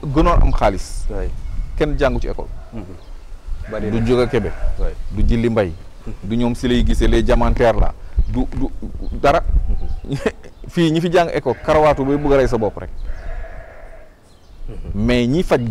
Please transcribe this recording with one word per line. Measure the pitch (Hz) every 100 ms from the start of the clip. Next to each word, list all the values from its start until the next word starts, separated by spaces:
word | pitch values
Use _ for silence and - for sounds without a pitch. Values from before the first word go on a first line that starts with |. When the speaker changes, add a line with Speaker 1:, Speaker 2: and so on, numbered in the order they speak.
Speaker 1:
gënoon | 151 139 175 165
am | -
xaalis, | - 110 95 - - -
Speaker 2:
Oui. | - 90 - - - - -
Speaker 1:
kenn | 151 139
jàngu | 135 120
ci | -
école. | - - - -
Speaker 2:
Mhm. | 113 95 85 - - - - - - -
Bari | 110 -
Speaker 1:
Du | 113
Speaker 2:
na. | 113
Speaker 1:
Jóga | 123 120
Kébé, | 120 92 - - -
Speaker 2:
Oui. | - - -
Speaker 1:
du | 104 -
Jili | 117 117
Mbay, | 110 95 82 - - - -
du | 98 117
ñoom | 120
si | 123 127
lay | 123 -
gisee | - 113
les | 117
diamantaires | 113 117 117 110 120 107
là, | - - - - -
du, | 123 - -
du | 139 - - - -
dara. | - 139 165 - - - - - -
<laughs> | - 139 214 - - - -
Fii | 175 165
ñi | 160
fi | 175
jàng | 180 170
école, | 147 135 113 -
karawaatu | 156 151 143 135
bay | 143
bëgg | 143
a | 139
rey | 123
sa | 120
bopp | 104 87
rek. | 90 - - - - - - - - - - - - - - - - - -
Speaker 2:
Mhm. | - -
Speaker 1:
Mais | 95 113 123 120
ñi | 156
faj | 185 151 117